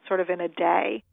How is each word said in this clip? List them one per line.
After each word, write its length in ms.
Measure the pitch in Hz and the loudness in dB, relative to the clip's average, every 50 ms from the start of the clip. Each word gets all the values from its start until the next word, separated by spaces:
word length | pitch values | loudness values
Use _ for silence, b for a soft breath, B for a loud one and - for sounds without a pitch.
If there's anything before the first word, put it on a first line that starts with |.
| b - | b -2
sort 120 | 196 185 | 0 0
of 100 | 180 170 | 0 0
in 100 | 180 175 | -2 -2
a 80 | 175 170 | -4 -4
day. 540 | 160 - 175 170 175 180 - 196 - 226 - _ | -2 0 2 2 2 2 2 0 -4 -6 -8 _